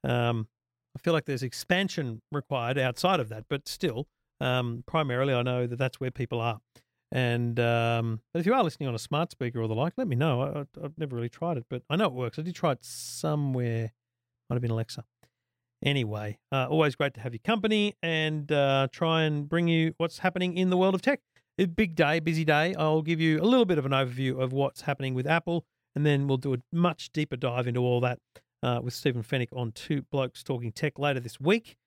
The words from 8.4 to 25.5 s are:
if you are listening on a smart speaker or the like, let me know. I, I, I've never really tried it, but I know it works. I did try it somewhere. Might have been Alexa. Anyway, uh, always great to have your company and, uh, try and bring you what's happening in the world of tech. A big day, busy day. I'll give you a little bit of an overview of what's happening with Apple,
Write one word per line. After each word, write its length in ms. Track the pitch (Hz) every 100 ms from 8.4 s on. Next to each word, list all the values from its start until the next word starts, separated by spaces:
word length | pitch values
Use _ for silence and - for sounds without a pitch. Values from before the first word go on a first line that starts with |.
if 40 |
you 80 | 170
are 100 | 254
listening 260 | 175 - 135
on 60 |
a 40 | 113
smart 320 | - 151 175
speaker 280 | - 120 120
or 80 | 113
the 60 |
like, 200 | 110 160 -
let 100 | 240
me 80 |
know. 260 | 123 156 123
I, 180 | 143 147
I, 60 | 139 -
I've 140 | 151 156
never 160 | 151
really 140 | 120 117
tried 280 | - 170 147
it, 80 | -
but 140 | 127 _
I 60 |
know 100 | 160
it 80 | 202
works. 240 | 127 120 -
I 60 |
did 100 | 165
try 200 | 170 165
it 60 | 131
somewhere. 1080 | - - - - 156 151 143 127 120 113 110 _ _ _ _ _ _
Might 60 |
have 60 | 123
been 100 | 123
Alexa. 320 | 113 113 - - _ _ _ _ _ _ _
Anyway, 540 | 139 143 110 107 107 101 _
uh, 160 | 135 127
always 240 | 156 151
great 220 | 131 143
to 60 | 113
have 120 | 120
your 80 | 117
company 520 | - 226 214 214 208 -
and, 480 | 165 160 156 151 147
uh, 360 | 151 139 135 135
try 320 | - 165 160
and 260 | 156 147 143
bring 180 | 170 170
you 280 | 165 160 -
what's 220 | 165 -
happening 380 | 185 185 180 175
in 120 | 185
the 80 | 180
world 160 | 185
of 80 | 190
tech. 200 | 269 285 _ _ _ -
A 80 |
big 300 | 180 165 208
day, 240 | 160 147 165
busy 260 | 156 160
day. 280 | 156 151 165
I'll 260 | 190 156 160
give 180 | 156 165
you 200 | 160 156
a 40 |
little 220 | 196 254
bit 120 | 208 156
of 80 |
an 60 | 135
overview 480 | 135 127 123 131 131
of 120 | 131
what's 280 | 135 139 -
happening 320 | - 139 135
with 140 | 127 135
Apple, 380 | 170 170